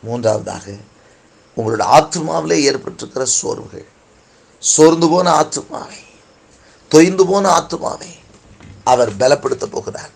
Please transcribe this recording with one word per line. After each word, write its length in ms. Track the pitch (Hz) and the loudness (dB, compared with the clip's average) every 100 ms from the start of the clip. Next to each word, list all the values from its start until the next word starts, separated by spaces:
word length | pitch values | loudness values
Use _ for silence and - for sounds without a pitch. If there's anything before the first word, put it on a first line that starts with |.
| 113 | -8
மூன்றாவதாக, 600 | 120 113 107 98 95 - 101 - _ _ _ _ _ _ - | -2 -2 -2 -4 -12 -12 -18 -20 _ _ _ _ _ _ -6
உங்களுடைய 320 | 110 110 98 139 | -4 -2 4 4
ஆத்துமாவிலே 600 | 156 175 160 165 160 170 139 | 4 -6 -4 -4 -2 0 0
ஏற்பட்டிருக்கிற 540 | 131 - 123 107 - 131 - | -2 -8 -14 -12 -8 -4 -4
சோர்வுகள், 460 | 117 107 113 - - _ _ _ _ _ _ _ | -6 -10 -12 -18 -20 _ _ _ _ _ _ _
சோர்ந்து 440 | - - 156 165 165 | -4 4 4 6 2
போன 120 | 175 180 151 | 2 2 0
ஆத்துமாவை, 600 | 156 - - 294 - - - _ _ _ _ _ _ _ _ | 0 -4 -12 -16 -16 -20 -20 _ _ _ _ _ _ _ _
தொய்ந்து 340 | 151 175 185 185 | 4 4 4 2
போன 140 | 196 196 165 | 2 2 2
ஆத்துமாவை 540 | - - - - 170 175 - - _ - - - - | 0 -8 -8 -10 -16 -20 -20 -20 _ -20 -20 -6 2
அவர் 200 | 127 117 98 | 2 2 2
பலப்படுத்த 440 | 127 143 135 131 104 - | 2 2 0 -6 -6 -8
போகிறார். 360 | - 104 - | -10 -14 -18